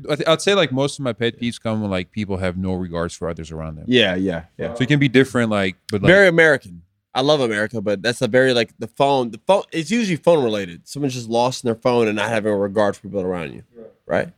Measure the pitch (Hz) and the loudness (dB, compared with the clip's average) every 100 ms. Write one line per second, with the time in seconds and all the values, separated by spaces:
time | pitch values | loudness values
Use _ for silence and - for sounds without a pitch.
0 | 139 147 156 160 - 202 156 127 139 - | -6 -2 0 0 2 2 2 0 -4 -4
1 | 135 113 117 113 120 - 117 110 104 92 | -6 -2 -4 -4 -6 -6 -4 -4 -2 -4
2 | 90 - 101 95 92 90 95 92 90 82 | -4 -6 -4 -2 -2 -2 -2 -4 -4 -4
3 | 85 - 82 82 80 80 80 78 95 123 | -6 -6 -8 -8 -10 -10 -10 -10 0 2
4 | 101 92 95 85 85 - 82 - 123 147 | 2 0 -2 -4 -8 -10 -8 -4 0 2
5 | 139 127 135 123 117 104 95 92 - 104 | 4 4 4 2 0 0 -2 -4 -6 -2
6 | 98 190 196 165 160 139 101 87 - _ | 4 6 6 6 4 4 -2 -20 -20 _
7 | _ - 139 151 123 104 107 117 101 101 | _ -2 2 2 2 -2 -4 -4 -4 -2
8 | 107 120 123 123 131 120 113 - 113 - | -2 -2 0 4 4 2 0 -6 -10 -2
9 | 139 139 120 107 - 196 - 165 156 233 | 2 2 -2 -4 0 0 0 -6 -2 -2
10 | 214 160 - 170 123 104 92 85 - 139 | 0 0 2 4 4 0 -4 -10 -14 -6
11 | 143 123 113 117 123 127 120 110 127 120 | -4 -4 -2 0 0 0 -4 -2 2 2
12 | 113 104 104 113 107 104 101 98 104 98 | 2 2 0 0 0 0 0 0 0 0
13 | 98 98 92 90 78 57 - 117 110 _ | -6 -6 -4 -4 -6 -12 -18 -20 -20 _
14 | - 90 175 | -4 -2 -2